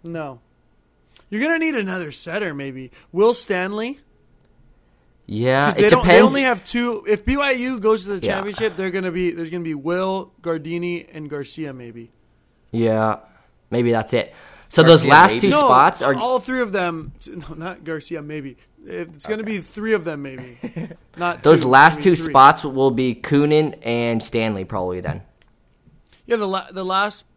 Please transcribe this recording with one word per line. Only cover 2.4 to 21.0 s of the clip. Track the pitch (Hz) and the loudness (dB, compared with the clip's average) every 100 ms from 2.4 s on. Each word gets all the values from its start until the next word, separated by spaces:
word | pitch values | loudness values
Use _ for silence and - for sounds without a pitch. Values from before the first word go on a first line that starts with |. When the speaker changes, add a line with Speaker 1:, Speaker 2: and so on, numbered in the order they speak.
| 196 | -6
Speaker 1:
maybe. | 143 139 131 131 _ _ | -8 -10 -12 -18 _ _
Will | 170 220 | 0 2
Stanley? | 240 - 185 185 208 233 277 _ _ _ _ _ _ _ _ _ _ _ _ - | 2 -4 -4 -4 -6 -8 -10 _ _ _ _ _ _ _ _ _ _ _ _ -12
Speaker 2:
Yeah, | 107 123 131 143 | -4 0 2 0
Speaker 1:
'Cause | |
they | 139 208 | 4 4
Speaker 2:
it | |
Speaker 1:
don't, | - | 4
they | 160 | 6
Speaker 2:
depends. | 175 - | 6 6
Speaker 1:
only | 277 | 2
have | 262 220 | 0 -2
two. | - 240 240 226 - | -4 -4 -2 -4 -2
If | 208 | -2
B | 208 277 | -2 -2
Y | 285 | -2
U | 262 247 254 | -2 -4 -2
goes | 208 220 | 0 0
to | 185 196 | -2 -6
the | 190 | -4
Speaker 2:
Yeah. | |
Speaker 1:
championship, | 196 196 202 220 165 | -4 -6 -4 -6 -4
they're | 190 | -6
gonna | 185 185 | -4 -4
be, | 170 180 | -4 -4
there's | 170 165 | -4 -8
gonna | 175 | -8
be | 165 | -8
Will, | 151 139 180 190 190 185 _ | -8 -4 -4 -4 -6 -10 _
Gardini, | 170 165 151 170 175 175 - | -8 -8 -6 -8 -6 -8 -12
and | 156 151 | -16 -12
Garcia, | 143 139 - 151 | -12 -12 -12 -12
maybe. | 131 120 117 113 _ _ _ _ _ _ | -12 -16 -18 -20 _ _ _ _ _ _
Speaker 2:
Yeah, | 117 113 110 110 107 - _ _ _ _ | -2 0 0 0 -4 -10 _ _ _ _
maybe | 120 120 | -2 0
that's | 113 107 | 0 0
it. | 120 - - - - _ | -4 -4 -12 -20 -20 _
So | - | 4
those | 160 160 | 8 8
Speaker 3:
Garcia, | 151 | 8
Speaker 2:
last | 147 185 | 8 8
Speaker 3:
maybe. | 160 | 4
Speaker 2:
two | 202 | 2
Speaker 1:
No, | 294 | 4
Speaker 2:
spots | 277 127 147 - | 6 6 6 2
are | 131 | -2
Speaker 1:
all | 135 240 254 | 0 0 -2
three | - 254 | -4 -6
of | 233 | -4
them. | 190 180 165 151 - - | -4 -4 -6 -12 -18 -18
No, | 175 147 160 | -16 -16 -14
not | 165 175 | -14 -14
Garcia, | 160 160 143 170 | -12 -12 -10 -14
maybe. | 147 151 135 120 _ _ | -12 -12 -14 -18 _ _
It's | - 175 165 156 - | -16 -14 -14 -16 -10
gonna | 220 | -8
Speaker 3:
Okay. | 220 | -6
Speaker 1:
be | 208 | -8
three | 160 - 220 | -10 -10 -2
of | 214 | -2
them, | 165 147 | -2 -8
maybe. | 139 131 127 120 | -12 -14 -18 -14
Speaker 3:
<laughs> | 120 - - - | -14 -12 -14 -16